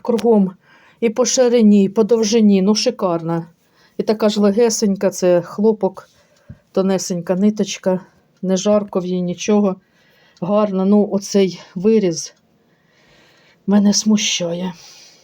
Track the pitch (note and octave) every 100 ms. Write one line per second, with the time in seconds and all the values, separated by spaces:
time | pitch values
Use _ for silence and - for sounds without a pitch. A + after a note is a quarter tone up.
0 | - A3 A#3 G#3+ F#3 - _ _ _ -
1 | A3+ A3+ - C4+ B3 A#3+ G#3+ G#3 G3 A3
2 | G#3+ A#3 G#3+ A#3 G#3 G3 F#3+ G#3+ B3+ -
3 | F#3+ E3+ E3 E3 E3 _ _ _ _ -
4 | G#3 G#3+ G#3+ G#3 G#3 G3 A#3 A3 G#3 F#3+
5 | F#3+ F#3+ F3+ F3 E3+ - A3 A3 F#3+ -
6 | - _ _ _ _ - _ F#3+ F#3+ F#3
7 | - F3 E3+ F#3 G#3 G#3+ G3 - F#3+ F#3
8 | - _ _ - F#3 F#3 G#3 G#3 G3+ F#3+
9 | F3+ F3+ F3 F3+ - G#3 G3+ F#3+ _ _
10 | _ _ _ - F3 G#3 G#3 F#3+ F#3+ G#3
11 | G3+ G3 - G3+ F#3+ E3+ - F3+ G#3 A3
12 | F#3 D#3+ - _ _ _ _ _ _ _
13 | _ _ _ _ _ _ - G#3 G3+ G3
14 | G#3+ G#3 - - E3+ F3 F3+ E3 - -
15 | - _